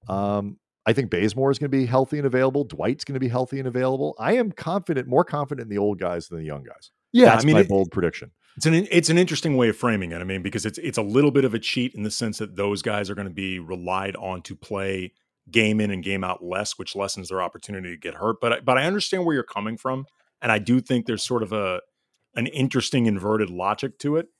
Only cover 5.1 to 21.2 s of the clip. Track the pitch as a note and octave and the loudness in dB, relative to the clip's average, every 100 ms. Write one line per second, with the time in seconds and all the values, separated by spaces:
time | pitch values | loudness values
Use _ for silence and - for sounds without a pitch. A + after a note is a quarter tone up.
5.1 | B2+ E3+ D3 C#3 C3+ A2+ G2+ G#2 G2+ F2+ | 2 2 0 -4 -6 -4 0 0 0 -2
6.1 | F2 E2 E2+ D#2 D2 C2 - - _ _ | -4 -6 -10 -8 -10 -12 -20 -20 _ _
7.1 | A#3 B3 A2+ C3+ D#3 F#2 G2 F2+ - F2 | 8 8 8 6 6 6 4 2 2 0
8.1 | - - _ _ - D#3+ D#3+ G3+ F3 D#3+ | -2 -16 _ _ -2 2 2 4 2 6
9.1 | E3 F3+ D3 E3 C3+ A#2 G#2 B2 A2 F2+ | 4 4 2 0 4 4 4 0 0 -2
10.1 | E2 F#2 F#2+ F#2 G#2 G#2+ - - - G#2 | -6 -4 -4 -4 -4 -4 -6 -6 -4 2
11.1 | A2+ D3 C#3 C3+ A2 - - B2 - G#2 | 4 4 4 2 0 -4 -2 -4 -4 -6
12.1 | - A#2 G#2+ G#2+ F#2 G2+ G2+ - G#2 G2 | -4 -6 -6 -10 -4 -2 -2 -2 -4 -4
13.1 | G2+ G2 F2 F#2+ F#2 E2 F#2 F2 F#2 G2 | -6 -8 -6 -6 -6 -8 -8 -4 -2 -4
14.1 | F#2+ F#2+ F#2 - G2+ - G2+ G2 F#2+ F2+ | -6 -8 -8 -10 -16 -8 -6 -4 -4 -6
15.1 | _ _ _ _ A#2 G#2+ G#2+ G#2+ F#2+ F2+ | _ _ _ _ 2 2 2 0 -2 -4
16.1 | G2 F#2 F#2 F2 F#2 G2+ - F#2+ G2 G2 | -4 -4 -6 -6 -6 -6 -8 -10 -6 -4
17.1 | - F2+ F#2 F2 - - G2+ F2+ E2+ F2 | -6 -6 -4 -4 -6 -12 -10 -10 -10 -10
18.1 | - G#2+ A2+ A#2+ A#2+ - B2+ D3+ G3+ - | -4 -4 -2 0 0 2 4 4 0 -2
19.1 | F#3+ F3 D3 A#2 - G#2 A2+ C3 C3 C3+ | -2 0 0 -2 -6 -6 -6 -4 -6 -8
20.1 | _ _ _ A#2+ G#2+ G#2 B2+ A#2+ B2+ A2 | _ _ _ 0 0 4 2 2 0 0
21.1 | A2 | -4